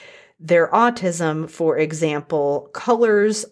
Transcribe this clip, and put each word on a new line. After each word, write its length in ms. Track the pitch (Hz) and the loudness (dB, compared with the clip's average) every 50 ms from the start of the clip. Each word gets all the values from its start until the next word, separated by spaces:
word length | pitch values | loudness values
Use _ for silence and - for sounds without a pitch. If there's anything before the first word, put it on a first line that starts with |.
| - - - - - _ _ _ | -20 -20 -20 -20 -20 _ _ _
their 300 | 160 160 175 170 165 - | -2 2 2 2 2 4
autism, 840 | - 214 233 240 240 - 190 180 165 165 170 160 156 156 160 160 | 2 2 2 2 0 -2 -4 -6 -4 -2 -4 -4 -2 -4 -8 -10
for 280 | - - 165 160 139 151 | -6 -2 0 0 0 0
example, 920 | 156 151 156 156 165 156 151 147 147 - 170 151 143 143 143 143 - - - | 0 -2 -2 -4 -2 -2 -2 -4 -6 -4 -2 -2 0 0 -2 -2 -6 -8 -14
colors 720 | - - 240 233 226 233 220 208 208 202 214 214 214 - - | -10 -2 -2 2 2 4 4 4 4 2 2 0 -2 -8 -12